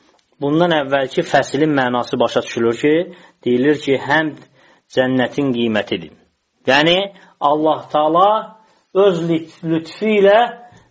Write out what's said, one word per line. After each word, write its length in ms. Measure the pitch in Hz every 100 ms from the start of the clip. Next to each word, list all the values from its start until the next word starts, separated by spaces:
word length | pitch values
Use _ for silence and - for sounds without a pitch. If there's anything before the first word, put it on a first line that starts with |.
| _ _ _ _
bundan 340 | 143 156 175
əvvəlki 500 | 160 135 139 131 -
fəslin 480 | - 143 - 135 156
mənası 460 | 143 123 123 117 131
başa 220 | 117 123
düşülür 320 | - 120 117 113
ki, 180 | 147 160 185 - - _
deyilir 400 | 123 123 143 147
ki, 160 | - 131
həmd 440 | 131 151 156 131 - _ _ _ _
cənnətin 600 | 135 127 131 120 - 143
qiymətidir. 580 | 120 117 107 - 98 80 - _ _ _ _ -
Yəni, 320 | 135 160 180 202 - - _
Allah 440 | 143 151 156 139 -
Taala 400 | 151 156 170 196 214 208 - _ _ _
öz 260 | 185 202 170
lüt-, 360 | 170 165 - -
lütfü 520 | 165 165 160 - 214 208
ilə 200 | 196 214 240 - - - _